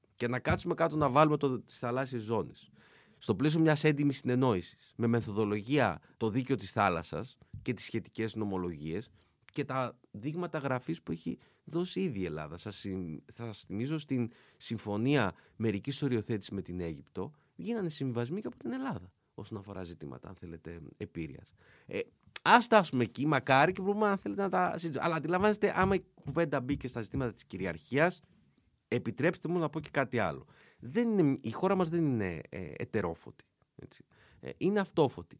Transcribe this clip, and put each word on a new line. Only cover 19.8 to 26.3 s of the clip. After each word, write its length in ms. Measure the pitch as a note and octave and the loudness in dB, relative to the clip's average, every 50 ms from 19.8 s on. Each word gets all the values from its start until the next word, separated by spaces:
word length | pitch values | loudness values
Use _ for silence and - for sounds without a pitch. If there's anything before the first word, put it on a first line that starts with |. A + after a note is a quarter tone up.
| F2+ | -8
ζητήματα, 440 | E2+ E2+ - D#2 C#2 B1+ C2 - F2+ | -10 -10 -12 -12 -12 -12 -12 -14 -14
αν 60 | F#2 | -14
θέλετε, 460 | - F2+ E2+ E2+ D#2+ - E2 E2+ E2 D2+ - - | -14 -14 -14 -14 -12 -12 -12 -12 -12 -14 -16 -12
επίρρειας. 560 | - G#2+ - - E2+ D#2+ D2 - - - _ _ _ - - - - - | -12 -12 -10 -6 -8 -8 -8 -10 -14 -18 _ _ _ -20 -20 -20 -20 -16
Ε, 140 | - - G2+ - - _ _ _ - - - | -8 -4 -4 -4 -6 _ _ _ -12 -10 0
ας 220 | - E3+ G#3+ B3 A#3 | 6 8 8 8 8
φτάσουμε 380 | - A3+ G#3 F3 - C3+ B2 | 8 6 6 6 4 2 2
εκεί, 240 | A#2 - - - C#3+ | 0 0 0 -2 0
μακάρι 460 | D#3 D3 C3 - - C3 C3+ D3+ E3+ | 2 2 2 4 6 6 6 6 6
και 100 | F#3 G3+ | 4 0
μπορούμε, 260 | F#3 G3 G3+ G#3+ G#3+ G3+ | -2 -2 0 2 2 2
αν 100 | G3 F#3+ | 2 0
θέλετε, 240 | - G3+ G3+ G3 | -2 -6 -4 -2
να 60 | G3 F#3 | -2 0
τα 220 | F#3 F#3 F3+ F3 | 2 2 2 2
συζητήσουμε. 340 | D#3+ E3 E3+ E3 C#3 - - | 0 -4 -6 -4 -4 -2 0
Αλλά 100 | E3+ D#3+ | 0 0
αντιλαμβάνεστε, 580 | D#3+ D3+ E3 F3+ F3+ G3+ G#3+ G#3 G#3+ G#3 F3+ - | 0 0 0 0 4 4 4 4 4 0 0 4
άμα 180 | F3+ F#3+ G3 G3 | 4 4 4 4
η 100 | F#3 - _ _ - - | 0 0 _ _ -12 -10
κουβέντα 360 | D3 | -4